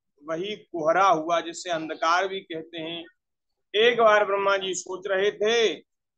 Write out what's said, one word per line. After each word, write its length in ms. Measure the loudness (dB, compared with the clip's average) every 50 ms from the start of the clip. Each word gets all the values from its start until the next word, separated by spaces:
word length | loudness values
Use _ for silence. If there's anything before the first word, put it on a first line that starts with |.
| _ _ _ _ -10
वही 320 | -8 -6 -6 -6 -6 -8
कुहरा 520 | -10 -12 _ -8 -4 0 2 4 4 6 4
हुआ, 340 | 4 2 0 -2 -2 -2
जिसे 280 | -2 -4 -10 -12 -8 -6
अंधकार 580 | -6 -6 -6 -8 -8 -4 0 0 2 2 0 -2
भी 120 | -4 -8
कहते 380 | -10 -10 -12 -12 -12 -12 -12 -12
हैं। 280 | -10 -10 -10 -12 -12 -16 _ _ _ _ _ _ _ _ _ _ _ _ 0
एक 240 | 2 4 4 4 4
बार 260 | 4 6 6 4 4
ब्रह्मा 320 | 2 0 0 0 0 0 0
जी 160 | -2 -4 -6
सोच 300 | -8 -8 -10 -12 -10 -6 -4
रहे 240 | -2 0 0 0
थे 640 | -2 0 0 0 2 2 2 0 0 -4 -10 _ _ _ _ _ _